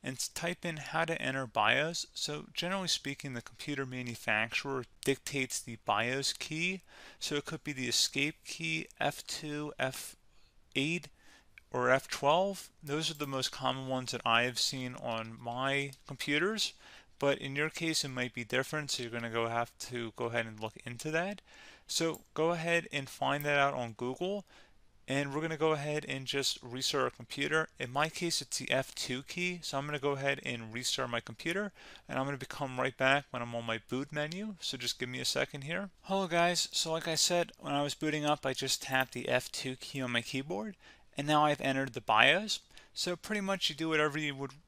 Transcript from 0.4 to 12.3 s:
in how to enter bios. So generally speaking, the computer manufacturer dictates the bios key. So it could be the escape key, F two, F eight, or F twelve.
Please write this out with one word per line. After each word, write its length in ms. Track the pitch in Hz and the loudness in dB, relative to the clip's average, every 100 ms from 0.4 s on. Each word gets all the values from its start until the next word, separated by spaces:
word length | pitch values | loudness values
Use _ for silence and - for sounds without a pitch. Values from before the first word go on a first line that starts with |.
| 170 175 | -4 -2
in 140 | 175 156 | -4 -6
how 260 | 143 165 | -4 0
to 160 | 165 165 | 0 0
enter 260 | 135 135 127 | -2 -2 -2
bios. 600 | - 107 123 156 170 - | 4 6 6 2 -2 -8
So 320 | - - 147 - | -6 -6 -6 -8
generally 340 | - 175 196 180 | -6 -2 -2 0
speaking, 460 | - 139 135 143 | 0 0 -6 -6
the 80 | 123 | -8
computer 420 | - - - 143 | -10 -12 -6 -4
manufacturer 1000 | 135 127 123 117 - 107 117 - 139 135 120 - | -4 -4 -6 -6 0 2 2 -2 -2 -4 -6 -4
dictates 560 | - 139 - 143 131 - | 0 2 0 -2 -2 -4
the 160 | - 113 | -8 -8
bios 480 | - 104 117 131 139 | 2 2 4 0 -2
key. 480 | - - 156 175 185 - - - - | -2 -4 -2 -2 -2 -10 -20 -20 -10
So 140 | - | -4
it 100 | 147 | -4
could 200 | - 160 | -4 -8
be 80 | - | -6
the 160 | 135 123 | -4 0
escape 480 | 110 - 135 143 - - | 2 2 2 -2 -2 -14
key, 400 | - 165 160 - - | -8 -4 -4 -6 -2
F 280 | - - - | -2 -2 -10
two, 480 | - 151 147 151 - | -8 -6 -6 -6 -2
F 380 | 131 127 - - - - - - - | -4 -4 -12 -14 -20 -20 -20 -20 -4
eight, 340 | - 143 170 - - - - - - _ | -2 0 -2 -6 -20 -20 -20 -20 -20 _
or 200 | 127 123 | 0 4
F 180 | 131 - | 4 4
twelve. 640 | - 139 | 0 4